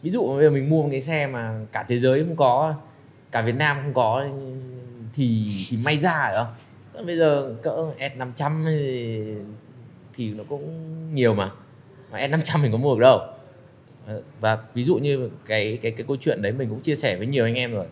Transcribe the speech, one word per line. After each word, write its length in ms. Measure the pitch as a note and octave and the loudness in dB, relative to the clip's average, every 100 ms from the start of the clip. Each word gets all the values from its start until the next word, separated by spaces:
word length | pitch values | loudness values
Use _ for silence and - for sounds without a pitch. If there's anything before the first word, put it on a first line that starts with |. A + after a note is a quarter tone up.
Ví 100 | D3+ | -2
dụ 160 | A3 C#3+ | -2 0
bây 160 | C#3 | 6
giờ 80 | D3+ | 6
mình 180 | C#3+ C3+ | 6 4
mua 140 | D#3+ | 2
một 60 | D3 | 2
cái 100 | C3+ | -2
xe 260 | C3 D#3+ C#3 | -2 -2 -2
mà 320 | B2+ A2+ A2 A2 | -2 -4 -6 -6
cả 140 | - - | -8 -2
thế 100 | B2 | 2
giới 260 | B2+ C3+ | 4 4
không 120 | E3 E3 | 2 2
có, 400 | C3+ B2 D#3 D3+ - - - - _ | 4 4 2 -2 -8 -20 -20 -20 _
cả 100 | A#2 | -2
Việt 140 | A2+ A#2+ | 0 2
Nam 220 | D3+ C#3+ | 2 0
không 100 | C#3+ | -2
có 340 | B2+ A2+ A#2+ C#3+ C#3 C3+ C3 B2+ B2+ - A#2+ A2 | 0 2 2 -2 -8 -10 -12 -12 -14 -16 -16 -12
thì, 340 | B2+ B2+ A2+ G#2+ G2+ F#2+ | -2 0 2 0 -4 -4
thì 80 | A#2 B2 | -2 0
may 120 | D3+ | 2
ra, 160 | F3 | 2
phải 200 | D#3+ C3 G2 | 2 0 0
không? 180 | A#2 - - - - | -2 -8 -20 -20 -20
Còn 120 | - F3 | -12 -6
bây 120 | E3 | 2
giờ 380 | D#3+ C#3+ C3+ A#2 | 4 4 0 -4
cỡ 280 | D#3 B2+ D#3+ C#3 | -4 -2 -4 -4
S 180 | C3+ B2+ | -8 -6
năm 160 | B2+ A#2+ | -10 -4
trăm 280 | D3 D#3 D#3+ | -2 0 0
thì, 580 | D#3 C#3 B2+ A#2 A2 G#2+ G#2+ G2+ G#2+ - - - - - | 0 -2 -4 -4 -6 -6 -8 -12 -16 -20 -20 -20 -20 -20
thì 200 | - A2+ | -8 -6
nó 100 | G#2+ G#2 | -6 -8
cũng 460 | C#3+ D3 D#3+ D#3+ D#3+ D#3+ D3+ | -8 -8 -10 -10 -10 -6 2
nhiều 180 | A#2+ | 4
mà. 180 | G#2 F#2+ - - - - - - | 4 -2 -6 -20 -20 -20 -20 -16
Mà 160 | G#2 C3+ | -6 -2
S 40 | |
năm 80 | D#3 | 0
trăm 180 | - D#3 | 0 2
mình 100 | C#3+ | 2
có 60 | A2+ | 2
mua 180 | C#3+ A#2+ | 2 6
được 60 | |
đâu. 180 | B2 A2 - - - - - - - - - | 8 8 2 -16 -20 -20 -20 -20 -20 -20 -12
Ờ, 140 | G#2+ - - | -12 -12 -4
và 180 | A2 A2 - | 0 0 -2
ví 100 | A#2+ | -4
dụ 120 | B2 C3 | 2 2
như 340 | C#3+ C#3 B2 - - | 2 0 -2 -8 -2
cái, 340 | G#2+ G#2+ A2+ | 0 0 -2
cái, 100 | A#2 | -4
cái 140 | A2+ A#2+ | -4 -4
câu 100 | C#3 | -2
chuyện 240 | D3+ G2+ | 0 0
đấy 100 | G2+ | 0
mình 180 | B2 B2+ | -2 -4
cũng 120 | A2 | -4
chia 140 | C#3+ D3+ | -2 0
sẻ 200 | C3 F#2 | 0 0
với 120 | A2 | 0
nhiều 180 | C#3 A2+ | 2 2
anh 100 | A#2+ | 2
em 160 | B2 | -2
rồi. 160 | A2 E2+ | -4 -6